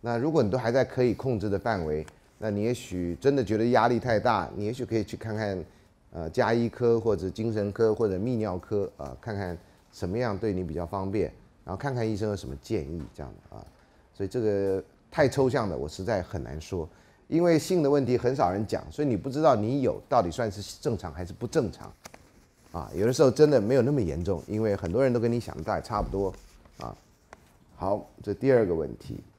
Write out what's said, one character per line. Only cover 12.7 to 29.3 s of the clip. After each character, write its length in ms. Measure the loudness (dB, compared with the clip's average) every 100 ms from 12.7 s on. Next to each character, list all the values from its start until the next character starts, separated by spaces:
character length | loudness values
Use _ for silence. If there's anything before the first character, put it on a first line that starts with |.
| -4
议 180 | -4 -8 -10
这 80 | -12
样 100 | -16
的 240 | -16 -20 -20
啊。 80 | -20 _ _ _ _
所 140 | _ -4
以 20 |
这 120 | 0
个 420 | 0 2 2 0 -2 _ _
太 200 | 2 2
抽 200 | 4 2
象 220 | 2 -2
的， 80 | -4
我 100 | -6
实 140 | -6
在 180 | -2 -2
很 220 | -2 -6
难 180 | -8 -10
说， 260 | -8 -6 -8 -12 -20 _ _
因 120 | 2
为 160 | 4 4
性 240 | 4 2
的 80 | 4
问 160 | 4
题 140 | 4 2
很 160 | 2
少 160 | 2 2
人 160 | 2 -2
讲， 180 | -4 -6
所 140 | -4
以 20 | 0
你 80 | 0
不 140 | -2
知 100 | 2
道 140 | 4
你 280 | 4 2 0
有 200 | 0 -2 0
到 120 | 2
底 80 | 2
算 220 | 0 -4
是 280 | -4 -12 -6
正 180 | -4 -4
常 160 | -6
还 100 | -10
是 80 | -10
不 140 | -8 -2
正 240 | 0 0
常 220 | -4 -16 -20 -20 -20 -20 _ _ _ -12
啊。 180 | -10 -8
有 140 | -2 0
的 60 |
时 100 | 4
候 80 | 4
真 180 | 8 6
的 120 | 6
没 160 | 4 2
有 60 |
那 100 | 4
么 100 | 2
严 200 | 0 -2
重， 200 | -2 -4 -4
因 120 | -2
为 140 | 0
很 160 | 0 -2
多 100 | 2
人 120 | 2
都 80 | 2
跟 100 | 0
你 80 | -2
想 180 | -4 -10
的 60 |
大 140 | -4 -4
概 40 |
差 220 | -2 -4
不 80 | -2
多 240 | -2 -4 -6 -20 -20 -20 _
啊。 160 | -14 -14 _ _ _ -20 _ _ _ -8
好， 280 | -2 -2 -4 -14
这 140 | -6
第 160 | -2 4
二 160 | 6 4
个 80 |
问 180 | 0 -2 -8
题。 260 | -12 -14 -14